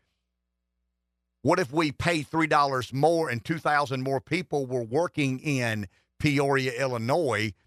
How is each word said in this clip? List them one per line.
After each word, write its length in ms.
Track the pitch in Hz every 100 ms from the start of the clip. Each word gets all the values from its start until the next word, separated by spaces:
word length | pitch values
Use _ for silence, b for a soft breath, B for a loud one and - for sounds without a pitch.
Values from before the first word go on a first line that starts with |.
| _ _ _ _ _ _ _ _ _ _ _ _ _ _
What 180 | 127 180
if 140 | 151
we 180 | 147 160
pay 300 | - 170 170
three 260 | 135 160 160
dollars 460 | 151 143 131 117
more 360 | 131 151 170 156
and 140 | 117
two 140 | - 165
thousand 440 | 156 147 143 135
more 200 | 131 135
people 440 | - 165 175 147 131
were 180 | 127
working 560 | 117 127 175 - 139 131
in 480 | 151 139 120 107 98 _ _ _
Peoria, 520 | 151 143 139 139 131 120
Illinois? 760 | 135 120 113 156 151 104 110 -